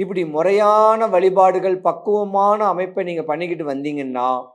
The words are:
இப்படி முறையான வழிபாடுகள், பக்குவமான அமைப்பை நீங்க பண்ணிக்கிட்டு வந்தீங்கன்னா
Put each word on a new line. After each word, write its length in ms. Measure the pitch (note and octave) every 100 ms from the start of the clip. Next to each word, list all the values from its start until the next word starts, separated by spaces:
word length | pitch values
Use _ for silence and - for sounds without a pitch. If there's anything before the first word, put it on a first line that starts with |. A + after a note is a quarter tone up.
இப்படி 200 | F#3 F#3 D#3+
முறையான 720 | D3+ F3 G3+ G#3 G#3+ G#3+ A3 A3
வழிபாடுகள், 640 | F#3 F#3+ F#3+ F#3 F3+ F#3+ F#3 F3+
பக்குவமான 720 | - G#3+ G#3 G3+ G3 G3+ G#3+ G#3
அமைப்பை 300 | F3 F#3 F#3 F3+
நீங்க 160 | E3+ D#3
பண்ணிக்கிட்டு 360 | D3+ F3 E3+ D3
வந்தீங்கன்னா 560 | C3+ D3 D3 C3+ B2+ B2+ B2+ B2